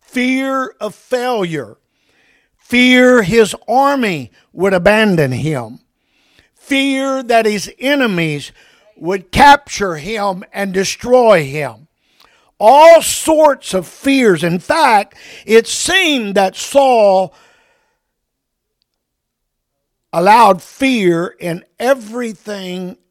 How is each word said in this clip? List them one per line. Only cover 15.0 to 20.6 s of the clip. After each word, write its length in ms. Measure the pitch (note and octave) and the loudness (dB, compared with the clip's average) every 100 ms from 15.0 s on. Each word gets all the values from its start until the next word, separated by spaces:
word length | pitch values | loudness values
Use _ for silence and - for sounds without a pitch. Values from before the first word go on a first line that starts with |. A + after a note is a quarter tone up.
| G#3 _ - - | -2 _ -20 -20
it 220 | - A3 A3+ | 2 2 2
seemed 720 | - - F#4 F4 C#4 G#3 G3 | -8 -2 -2 0 -2 -2 -2
that 200 | F#3+ - | -2 -4
Saul 800 | - C#4 C4+ A#3+ G#3 F#3+ F#3+ _ _ _ _ _ _ _ _ _ _ _ _ _ _ _ _ _ _ _ _ _ _ _ _ _ _ _ _ | -2 0 2 2 2 2 -2 _ _ _ _ _ _ _ _ _ _ _ _ _ _ _ _ _ _ _ _ _ _ _ _ _ _ _ _
allowed 520 | E3 F3+ A3 G#3+ F#3 | -2 2 4 4 2